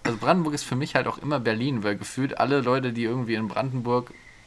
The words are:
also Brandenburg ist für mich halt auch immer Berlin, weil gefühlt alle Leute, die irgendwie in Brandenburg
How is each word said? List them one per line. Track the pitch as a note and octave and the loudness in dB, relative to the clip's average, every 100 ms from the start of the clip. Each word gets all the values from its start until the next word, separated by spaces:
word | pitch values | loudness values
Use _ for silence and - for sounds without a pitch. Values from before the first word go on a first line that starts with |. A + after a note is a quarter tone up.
also | - A2+ | -4 0
Brandenburg | A#2+ F3+ D#3 | 2 4 2
ist | D3 | -2
für | - B2+ | -2 -2
mich | D#3 C3+ | 0 0
halt | A2+ | 0
auch | - | -2
immer | C#3 D3 | -2 0
Berlin, | A#2 A2 C3 B2 | 0 0 0 0
weil | G2+ G2+ | 0 -2
gefühlt | G2+ - C3+ - | -4 -4 -2 2
alle | B2 C#3+ | 2 2
Leute, | B2 C3 B2+ | 2 2 0
die | A#2 | 0
irgendwie | A2+ B2+ A#2 G#2+ | 0 0 0 -2
in | A2 | -2
Brandenburg | G#2+ C3 B2+ A#2 B2 A#2+ - - - | -2 -2 -2 0 0 0 -10 -20 -20